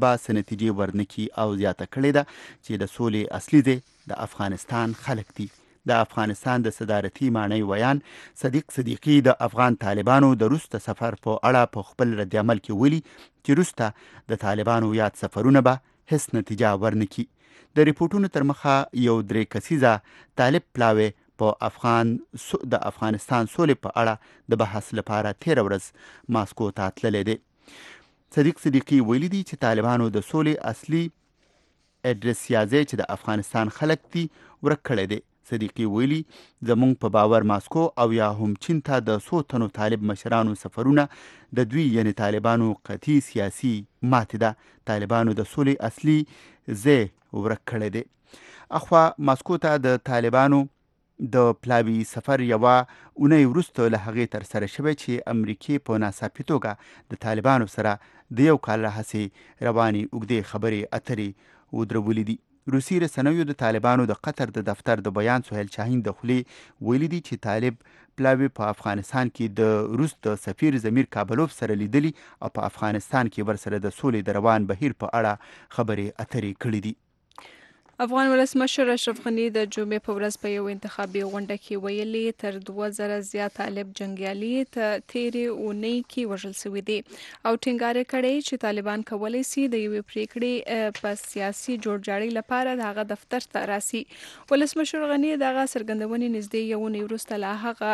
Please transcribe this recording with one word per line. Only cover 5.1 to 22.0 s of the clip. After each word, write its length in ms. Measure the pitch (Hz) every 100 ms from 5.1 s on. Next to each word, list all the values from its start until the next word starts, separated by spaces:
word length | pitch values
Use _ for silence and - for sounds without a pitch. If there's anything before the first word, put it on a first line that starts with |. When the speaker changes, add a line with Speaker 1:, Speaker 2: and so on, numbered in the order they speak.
| 110 - -
Speaker 1:
دي. 80 | 104 - _ _ 123
د 140 | 117 113
افغانستان 600 | 117 107 101 131 123 113
د 80 | -
صدارتي 520 | 110 104 98 - 135 117
ماڼۍ 260 | 101 107 101
ویان 300 | 101 123 143 - - - -
صدیق 300 | 135 135 - -
صدیقي 420 | 117 120 151 147 131
د 100 | - 120
افغان 280 | 113 123 117
طالبانو 500 | 101 104 104 135 139
د 180 | 120 110
روس 120 | 156 -
د 120 | 110 -
سفر 320 | 101 117 104 113
په 100 | 110 123
اړه 260 | 127 120 107
په 160 | -
خپل 260 | - 123 104
رد 160 | 95 110 110
عمل 200 | 110 -
کې 60 | 104
ویلي 240 | 139 156 - - - _
چې 60 | - 147
روس 160 | 180 -
ته 80 | 110 - - - -
د 100 | 113 101
طالبانو 440 | 104 110 117 113 110
یاد 180 | 104 - 98
سفرونه 400 | 101 123 139 123
به 80 | 131 - _ -
هیڅ 320 | 156 - 117
نتیجه 340 | - 104 110 98
ورنکړي. 420 | 110 107 101 - 117 _ _ - _ 151
د 20 | 151
ریپورټونو 440 | 147 170 202 196 147
تر 160 | 139
مخه 240 | 139 143 135 135 120 120
یو 160 | 113
درې 340 | 101 107 107 104
کسیزه 400 | - 160 127 104 - - - -
طالب 280 | 131 170 -
پلاوی 400 | - 117 110 107 - _ -
په 160 | 107 - 110
افغان 420 | - 120 117